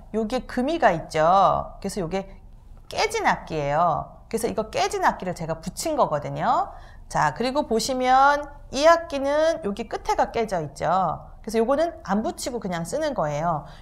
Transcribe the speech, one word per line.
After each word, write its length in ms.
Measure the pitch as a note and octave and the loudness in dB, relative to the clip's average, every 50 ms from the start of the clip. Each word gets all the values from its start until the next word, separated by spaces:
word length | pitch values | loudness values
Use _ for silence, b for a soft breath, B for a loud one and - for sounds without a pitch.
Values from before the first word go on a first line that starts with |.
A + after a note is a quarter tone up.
| - - - | -12 -6 -4
요게 340 | G#3+ A3+ G#3 B3+ B3+ A#3+ | -4 -2 -2 -2 -4 -4
금이가 440 | - - B3 A#3+ C#4+ E4+ E4 C4 G#3+ | -4 -4 -2 0 0 2 2 4 4
있죠. 840 | F3 D#3+ D#3 - - D#3 D#3 E3 F#3 G3 F#3+ D#3 C#3+ C#3 - - - - | 4 2 -2 -2 0 2 4 6 6 6 6 6 4 2 -2 -6 -10 -10
그래서 200 | - G3 - G#3+ | -8 -6 -6 -6
요게 400 | E3+ D#3 F#3 F#3+ F#3+ - - - - - - - - - - - - | -4 -4 -4 -6 -6 -8 -12 -18 -20 -20 -20 -20 -20 -20 -20 -20 -16
깨진 400 | - - - G#4+ G#4+ A4 A4+ F#4+ | -8 -4 -2 -2 -2 0 0 2
악기예요. 920 | A3+ F#3 - - - E3+ D#3 C#3+ C#3+ C#3+ D#3 F3 E3+ C#3+ C#3 C3+ - - - - - | 2 0 0 -2 -6 -4 -2 -2 0 2 2 2 2 2 0 -4 -8 -14 -20 -10 -8
그래서 180 | - G#3+ A#3+ | -6 -4 -4
이거 220 | - F#3+ - G#3+ G#3+ | -2 -2 -4 -4 -2
깨진 340 | - - F#4 G4+ G#4 G4 F4+ | -2 -2 0 0 0 0 0
악기를 320 | B3 A#3+ - G3 F#3 E3+ | 0 0 0 -4 -8 -6
제가 240 | - E3 D#3 D#3+ D#3+ | -6 -6 -6 -6 -6
붙인 360 | - F#3+ - - - E4+ D4+ | -8 -10 -8 -6 -4 -2 0
거거든요. 760 | C4 G#3 D#3+ D3+ C#3+ C#3+ C#3 C#3+ C#3+ E3+ A3+ C#4 E4+ G4 B B B B B B B B - - | 2 2 2 0 -2 -4 -4 -6 -2 0 0 2 0 0 B B B B B B B B -4 0
자, 220 | D#3+ D3 D3+ - | 0 2 2 0
그리고 320 | - A3+ C4 B3+ D4 D4 | 0 -2 -2 0 -2 0
보시면 840 | - A3+ A3+ G#3+ - C4 B3+ B3+ B3+ B3+ C4 C4+ C#4+ C#4+ C#4+ D4 - - - - - | 0 0 0 0 -2 -2 0 2 4 6 6 6 6 4 2 0 -6 -12 -16 -14 -8
이 160 | - B3+ D4 | 0 4 6
악기는 720 | E4 E4+ E4+ E4+ E4 C#4+ C#4 C4+ C#4 C#4+ D4+ D#4 D#4+ E4 D#4 D#4+ | 8 8 6 4 -2 -4 -2 0 0 2 4 4 2 2 0 -2
여기 220 | G3+ G3+ - A3+ | -4 -4 -6 -6
끝에가 440 | - - - - - G#4 E4 C4 C4 | -6 -8 -4 -2 0 2 2 2 2
깨져 300 | - A#3 A3+ G#3+ F#3+ E3+ | 0 -2 -2 0 -2 -2
있죠. 680 | D3+ C#3 - - D3+ D3+ E3+ F#3+ F#3 D#3+ D3 - - - - - - | -4 -4 -6 -4 0 2 2 2 2 0 -2 -4 -8 -14 -18 -14 -8
그래서 160 | A3 G#3 A3+ | -2 0 2
요거는 340 | A3+ A3 C#4 C#4 E4 E4+ E4 - - | 2 4 4 2 2 0 -2 -4 -4
안 200 | - F#3 G#3 A#3 | -2 0 0 0
붙이고 360 | E4 E4+ - - D4 A#3+ - | -2 -4 -6 -6 -6 -6 -4
그냥 260 | - F#3+ F3+ E3 E3+ | -4 -4 -4 -4 -4
쓰는 280 | - - C#4+ D#4+ D4+ C4+ | -4 -2 -2 -2 -2 0
거예요. 520 | - E3 D3+ D3 C#3+ D#3+ F3 E3+ F#3 B B B B | 0 0 0 0 0 0 0 0 -2 B B B B